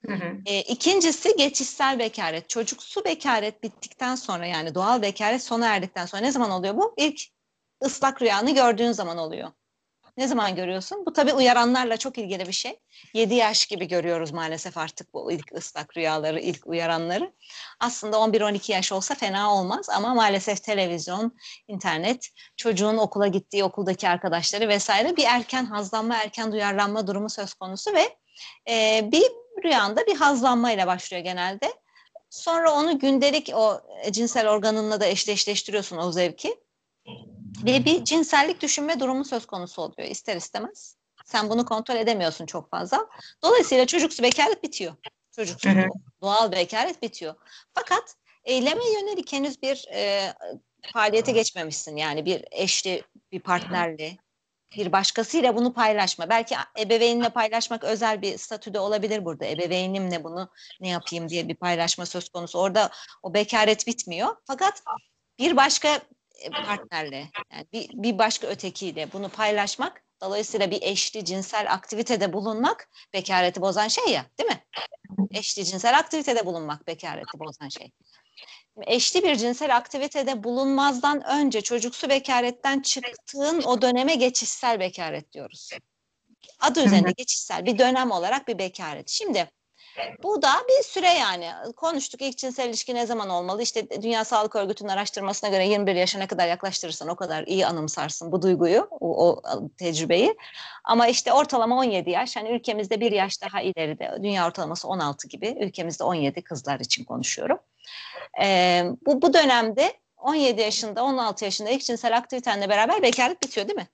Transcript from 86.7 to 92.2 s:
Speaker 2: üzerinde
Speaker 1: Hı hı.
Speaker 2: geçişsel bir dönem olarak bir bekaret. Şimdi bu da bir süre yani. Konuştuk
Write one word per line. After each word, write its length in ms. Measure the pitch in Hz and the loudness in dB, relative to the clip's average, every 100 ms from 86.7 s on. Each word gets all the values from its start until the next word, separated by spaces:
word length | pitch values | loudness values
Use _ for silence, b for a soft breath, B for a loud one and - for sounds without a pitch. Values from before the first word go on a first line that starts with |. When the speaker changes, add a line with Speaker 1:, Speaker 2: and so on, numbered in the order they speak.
| 277 | 6
Speaker 2:
üzerinde 280 | 254 202 180 | 8 8 6
Speaker 1:
Hı 40 | |
hı. 40 | 185 | 0
Speaker 2:
geçişsel 480 | 254 - - 170 180 | -4 -4 -4 -2 0
bir 120 | 214 | 4
dönem 340 | 247 254 254 | 4 4 2
olarak 360 | 190 180 262 269 | 0 0 -2 -2
bir 120 | 196 | -4
bekaret. 500 | 185 180 170 147 143 | -6 -6 -10 -10 -6
Şimdi 400 | - 427 208 165 _ _ B B B - - | -6 -2 -2 -2 _ _ B B B -10 -6
bu 180 | 359 415 | -2 2
da 80 | 277 311 494 | 4 4 4
bir 140 | 523 | 4
süre 240 | 494 - 359 | 4 2 4
yani. 440 | 339 226 180 170 85 220 233 | 4 2 -2 -8 -10 -12 -4
Konuştuk 460 | 320 311 277 247 | -2 -2 -6 -6